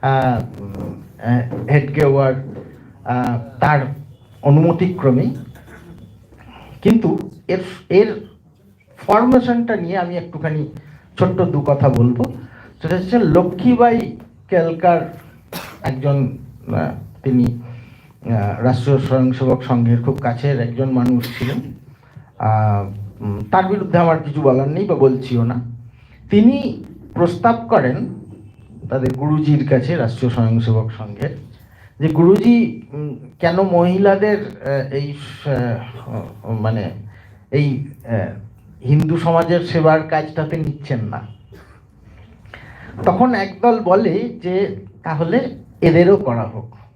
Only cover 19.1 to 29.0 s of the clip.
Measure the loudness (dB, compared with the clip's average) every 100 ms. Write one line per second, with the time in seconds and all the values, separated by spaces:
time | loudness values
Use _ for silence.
19.1 | 2 2 0 0 0 0 0 4 2 2
20.1 | -2 -4 -2 -2 -2 -2 -2 0 0 2
21.1 | 0 -2 -6 -6 -6 -8 -14 -20 -20 _
22.1 | -20 -20 _ 0 2 2 0 -4 -10 -14
23.1 | -10 -6 -6 0 0 2 -2 0 2 2
24.1 | 0 -2 0 2 2 0 -2 -2 2 2
25.1 | 2 -2 -2 0 -2 -8 -14 -18 -20 -20
26.1 | -20 0 4 6 4 -2 -8 -14 -18 -14
27.1 | 0 0 2 0 0 0 0 2 -2 -6
28.1 | -10 -16 -20 -20 -20 -20 -16 -6 -4